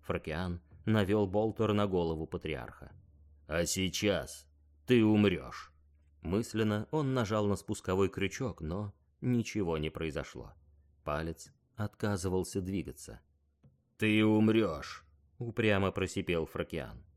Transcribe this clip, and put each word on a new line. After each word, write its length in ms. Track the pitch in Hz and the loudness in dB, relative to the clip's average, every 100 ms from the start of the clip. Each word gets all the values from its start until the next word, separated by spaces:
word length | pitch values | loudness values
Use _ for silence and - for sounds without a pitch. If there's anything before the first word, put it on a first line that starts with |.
Фракиан 600 | - 87 - 78 92 87 _ - - | -4 -6 -4 -6 -4 -8 _ -8 0
навел 400 | 110 95 107 98 | 2 4 2 2
болтер 480 | 101 110 104 107 | 0 -2 0 0
на 120 | 104 104 | 2 2
голову 400 | 92 82 80 78 | 0 0 -2 -6
патриарха. 640 | 82 - 67 58 - - - - - - - - | -6 -6 -6 -8 -16 -20 -20 -20 -20 -20 -20 -4
«А 200 | 80 87 | -2 0
сейчас 800 | 95 95 - 104 90 69 - - _ _ _ - | 0 0 0 2 0 -2 -14 -20 _ _ _ 4
ты 180 | 123 | 6
умрешь!» 720 | 107 107 104 85 69 - - _ _ _ _ _ 80 | 6 6 6 2 -6 -14 -16 _ _ _ _ _ -2
Мысленно 640 | 98 120 107 110 104 107 | -2 0 0 2 0 -2
он 240 | 156 139 | -2 0
нажал 320 | 131 104 110 104 | 0 0 2 2
на 80 | |
спусковой 540 | 98 - 107 - 92 95 | 0 -4 -6 -2 2 2
крючок, 520 | 98 95 - 131 - | 2 -4 -2 -6 -6
но 320 | 78 92 104 - _ _ | -6 -4 -6 -12 _ _
ничего 580 | 123 120 110 107 87 80 | 0 0 0 -2 0 0
не 120 | 78 | -2
произошло. 640 | - 80 71 71 - 53 - _ _ _ _ | -4 -4 -4 -8 -12 -16 -20 _ _ _ _
Палец 480 | - 76 82 82 - _ _ - | -6 -4 -4 -8 -16 _ _ -10
отказывался 840 | 104 _ 110 98 92 92 90 101 | -10 _ -2 -2 0 -2 -2 -4
двигаться. 600 | 90 98 82 76 - 57 _ _ _ _ - _ _ _ | -2 -4 -6 -12 -16 -18 _ _ _ _ -20 _ _ _
«Ты 280 | 110 107 | 2 4
умрешь!» 800 | 107 107 110 110 101 73 - - _ _ _ _ | 6 6 6 4 2 -2 -10 -16 _ _ _ _
упрямо 540 | 120 107 110 98 95 | -8 0 2 4 2
просипел 540 | 90 92 98 90 85 78 | 0 -2 -2 0 -2 -2
Фракиан. 580 | - 85 82 65 - - | -6 -6 -6 -8 -14 -20